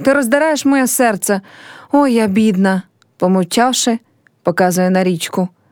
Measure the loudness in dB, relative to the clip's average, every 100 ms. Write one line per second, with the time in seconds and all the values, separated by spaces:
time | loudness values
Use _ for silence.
0 | 0 0 0 0 0 0 0 0 0 0
1 | 0 0 -2 -4 -6 -20 -20 -20 -2 0
2 | 2 2 0 2 2 2 0 0 -6 _
3 | _ -4 0 0 0 0 0 0 -2 -4
4 | _ _ _ _ -4 0 0 0 0 0
5 | 0 -2 -6 -6 -6 _ _